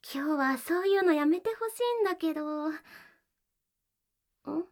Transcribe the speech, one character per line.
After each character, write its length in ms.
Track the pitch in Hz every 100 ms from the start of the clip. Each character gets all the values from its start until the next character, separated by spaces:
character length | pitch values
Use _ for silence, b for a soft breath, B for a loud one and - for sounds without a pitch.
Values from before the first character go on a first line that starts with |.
| -
今 120 | 277 294
日 60 |
は 260 | 302 269 254
そ 240 | - 349
う 60 | 392
い 100 | 392
う 60 |
の 100 | 359
や 120 | 302 294
め 140 | 359
て 100 | 453 453
ほ 120 | 453
し 100 | - 480 480
い 20 |
ん 20 | 392
だ 100 | 359
け 180 | 320
ど。 360 | 302 302 302 311
ん？ 40 | 302 B B B B B _ _ _ _ _ _ _ _ _ _ _ 285 311 359